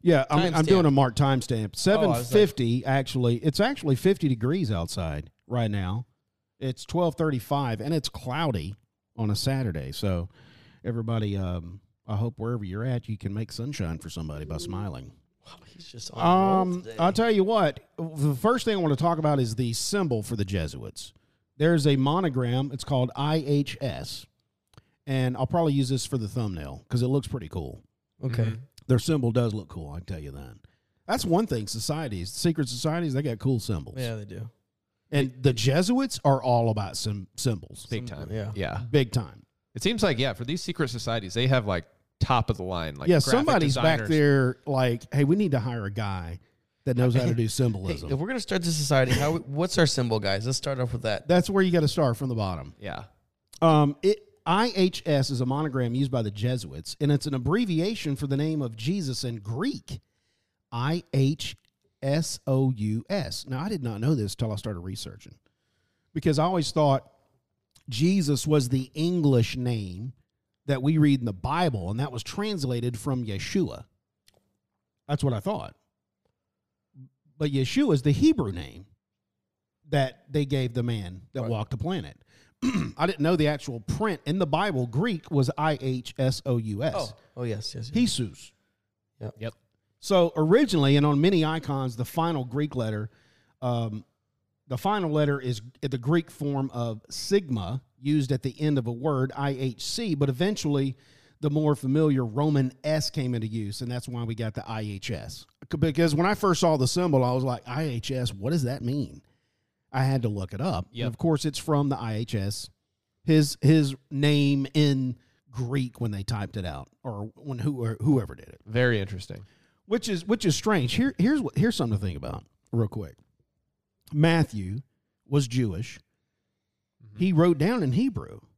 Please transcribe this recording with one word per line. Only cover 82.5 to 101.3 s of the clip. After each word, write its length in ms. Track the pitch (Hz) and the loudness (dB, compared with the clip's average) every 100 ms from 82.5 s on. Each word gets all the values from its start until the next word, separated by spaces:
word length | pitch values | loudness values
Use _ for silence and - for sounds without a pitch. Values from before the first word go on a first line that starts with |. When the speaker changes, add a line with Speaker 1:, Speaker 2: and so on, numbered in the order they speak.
| _ | _
Speaker 1:
<clears throat> 340 | 247 214 123 - | -2 -2 -4 -2
I 100 | 170 | -2
didn't 140 | 165 | 0
know 160 | 151 175 | 0 2
the 120 | 151 | 2
actual 320 | 147 - 117 | 0 -6 -10
print 400 | - 143 214 165 | -6 -4 -2 -2
in 140 | - 185 | -2 -2
the 80 | 165 | 0
Bible, 400 | 151 202 139 120 | 0 0 -2 -2
Greek, 440 | 123 233 170 - | 0 -2 -2 -2
was 200 | 143 127 - | 0 0 0
I 200 | 156 147 | -2 0
H 340 | 131 127 - - | -2 -4 -8 -2
S 240 | 131 131 139 | -2 -2 -2
O 120 | 120 | -2
U 240 | 110 104 | -2 -4
S. 120 | 139 208 | -2 -4
Speaker 2:
Oh, 160 | 117 - _ - | -8 -12 _ -10
oh 40 | |
yes, 320 | 120 104 - | -6 -6 -8
yes, 120 | - 117 | -10 -4
yes. 40 | |
Speaker 1:
Jesus. 600 | 160 247 - 110 - - _ _ _ _ _ _ _ | 0 0 0 -6 -8 -20 _ _ _ _ _ _ _
Speaker 2:
Yep. 140 | 107 - | -14 -10
Speaker 3:
Yep. 160 | 113 - _ _ _ _ | -12 -14 _ _ _ _
Speaker 1:
So 340 | - 190 170 - | 2 4 4 4
originally, 600 | 156 220 269 170 139 143 | 6 6 6 4 6 6
and 80 | 147 | 6
on 140 | 143 | 4
many 240 | 170 185 | 4 4
icons, 520 | 156 160 143 135 127 117 | 2 -2 -4 -4 -4 -4
the 80 | |
final 400 | 123 165 165 156 | -4 -2 0 -2
Greek 300 | 123 135 147 127 | -4 -4 -4 -2
letter, 340 | 110 107 107 _ _ _ _ _ | -4 -4 -8 _ _ _ _ _
um, 440 | 127 120 113 107 - _ _ _ _ _ _ | -4 -2 -4 -8 -14 _ _ _ _ _ _
the 100 | 127 | -4
final 320 | 190 208 165 | 0 0 0
letter 300 | 151 143 143 | 2 2 0
is 200 | 127 110 120 _ | -4 -6 -10 _
the 180 | 143 131 | -6 -4
Greek 320 | 120 170 160 | 2 0 0
form 400 | - 143 139 135 | -6 -4 -2 -2
of 300 | 120 120 107 _ | -4 -6 -6 _
sigma 720 | - - 202 165 117 90 131 _ _ | -12 0 0 0 -4 -4 -8 _ _
used 320 | 135 151 135 | 0 0 0
at 100 | 139 | -2
the 120 | 135 - | -4 -2
end 180 | 151 139 | 0 0
of 80 | 117 | -2
a 60 | |
word, 400 | 120 151 135 131 135 | -4 -2 0 -2 -2
I 140 | 139 | -4
H 340 | 131 131 113 | -2 -4 -4
C, 300 | - - 226 | -8 -4 -4
but 140 | 147 139 | 0 0
eventually 680 | 127 185 208 156 143 135 131 _ _ _ | 2 0 0 0 0 0 -4 _ _ _